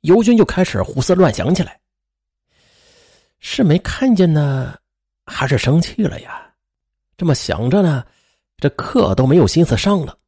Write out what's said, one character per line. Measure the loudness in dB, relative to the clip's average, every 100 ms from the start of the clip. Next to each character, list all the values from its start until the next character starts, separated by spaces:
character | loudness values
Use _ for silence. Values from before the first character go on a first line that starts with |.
尤 | 4 2
军 | 4
就 | 4 2
开 | 0
始 | -2 -2
胡 | -6 -4
思 | 0
乱 | 2 2
想 | 0 -4
起 | -2
来， | -4 -8 _ _ _ _ _ _ _ _ _ _ _ _ _ _ _ _
是 | -14 -2
没 | 0 0
看 | -2 -4 0 2
见 | 2
呢， | 2 0 -4 -6 -12 _ _ _ _ -18
还 | -8 -2
是 | -2
生 | 0 0
气 | 0 -2
了 | -4 -4
呀？ | -16 -20 -20 _ _ _ _ _ _ _
这 | -2
么 |
想 | -2 -2 -4 0
着 | 0
呢， | 0 -2 -6 _ _ _ _ _
这 | -4
课 | -4 -4 0 0
都 | 0 2
没 | 4
有 | 4
心 | 2
思 | 2 0
上 | 0 -2 -4
了。 | -14